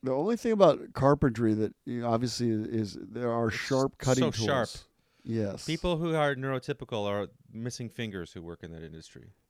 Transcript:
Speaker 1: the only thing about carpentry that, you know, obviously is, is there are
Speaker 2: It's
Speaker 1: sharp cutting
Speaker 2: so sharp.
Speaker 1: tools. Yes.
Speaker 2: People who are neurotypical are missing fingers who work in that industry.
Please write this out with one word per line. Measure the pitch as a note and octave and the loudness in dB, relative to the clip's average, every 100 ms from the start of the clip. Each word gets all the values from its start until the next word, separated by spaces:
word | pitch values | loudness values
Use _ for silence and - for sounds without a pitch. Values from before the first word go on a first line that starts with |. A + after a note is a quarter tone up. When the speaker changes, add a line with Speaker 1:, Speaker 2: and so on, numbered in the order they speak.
Speaker 1:
the | C3 | -2
only | C3 F3 A#3 | 0 0 0
thing | A#3+ | 0
about | G#3+ F#3 C#3 - | 6 6 6 -2
carpentry | - C3+ D3 D3 A2 A#2 | 2 4 6 4 4 2
that, | G#2+ G#2+ - - | 2 0 -4 -8
you | A#2+ | -4
know, | A#2+ | 0
obviously | A2+ B2 A2 A#2+ | 2 0 0 0
is, | G#2+ A2 A2+ G#2 - | 0 -2 -2 -4 -6
is | |
there | F#2+ A2 A#2+ | -12 -4 -2
are | A#2 A2+ | 0 0
Speaker 2:
It's | - | -2
Speaker 1:
sharp | - C3+ C3+ - | 0 2 2 0
cutting | C3+ C3 B2 | 2 4 4
Speaker 2:
so | |
sharp. | G#2 A2+ C#3 A2 | 2 0 0 0
Speaker 1:
tools. | - - _ _ _ | -6 -18 _ _ _
Yes. | - A2+ G2+ - - | -6 -4 -2 -6 -6
Speaker 2:
People | D#3+ F3+ E3 | -4 -2 -2
who | E3 D#3+ | -2 0
are | D3 C3 | 0 0
neurotypical | C3+ C3 - C#3 B2+ A2+ G2+ | -4 -4 -4 -8 -4 -4 -2
are | G2+ F#2+ - _ | -2 -4 -10 _
missing | A2 A#2+ - A#2 | -10 -10 -8 -12
fingers | - A2+ F#2+ E2 | -8 -8 -8 -10
who | F#2 | -12
work | E2 E2+ | -14 -12
in | E2+ | -14
that | E2 | -14
industry. | E2 D#2+ D#2+ - - _ | -14 -16 -18 -20 -20 _